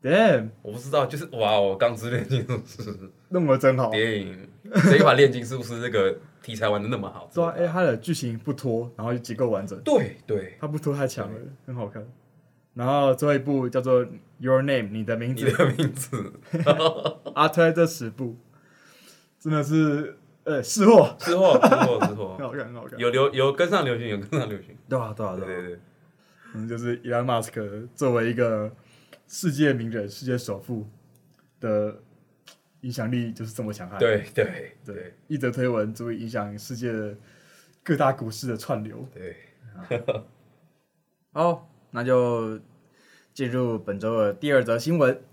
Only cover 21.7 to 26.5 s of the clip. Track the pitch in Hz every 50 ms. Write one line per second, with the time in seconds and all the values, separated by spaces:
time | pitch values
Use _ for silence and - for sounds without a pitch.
21.7 | 262 302 - - 120 - - - - - 101 92 92 - - 120 123 143 120 117
22.7 | 120 117 120 131 120 120 120 120 120 131 139 143 - 131 131 139 139 139 175 175
23.7 | 202 190 151 131 120 113 120 113 104 101 98 - - 147 123 107 104 92 90 -
24.7 | - - _ - 131 127 117 110 107 110 110 98 92 92 95 92 92 90 90 90
25.7 | 87 87 - _ _ _ _ _ _ _ _ _ _ _ _ -